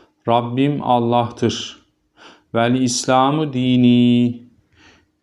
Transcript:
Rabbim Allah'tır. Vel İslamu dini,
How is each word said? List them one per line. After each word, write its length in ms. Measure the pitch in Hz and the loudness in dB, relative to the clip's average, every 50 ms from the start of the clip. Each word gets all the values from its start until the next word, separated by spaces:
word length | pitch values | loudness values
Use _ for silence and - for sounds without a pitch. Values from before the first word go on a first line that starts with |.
| _ _ _ _ - | _ _ _ _ -2
Rabbim 560 | 117 117 120 120 120 120 131 139 143 147 131 - | 0 0 0 0 -2 -2 -2 -2 -2 -2 -4 -2
Allah'tır. 1040 | 127 123 120 120 117 120 120 117 110 - - 120 110 - - - - - - _ _ _ _ _ _ _ _ - - - _ _ _ - | 0 0 0 0 0 0 0 0 -2 -4 -4 -4 -4 -4 -4 -10 -14 -18 -20 _ _ _ _ _ _ _ _ -20 -20 -20 _ _ _ -2
Vel 200 | 117 117 120 127 | -2 0 0 0
İslamu 800 | 131 127 123 123 - - 139 131 131 131 135 147 156 156 147 127 | 0 -2 -2 -4 -4 -2 0 2 2 2 2 0 -2 -4 -4 -4
dini, 880 | 127 127 127 127 127 123 123 120 120 120 120 120 120 120 120 120 - - - _ _ _ _ _ _ _ - _ _ _ _ _ _ | -4 0 0 2 4 4 4 4 4 4 4 2 2 2 0 -2 -6 -16 -20 _ _ _ _ _ _ _ -20 _ _ _ _ _ _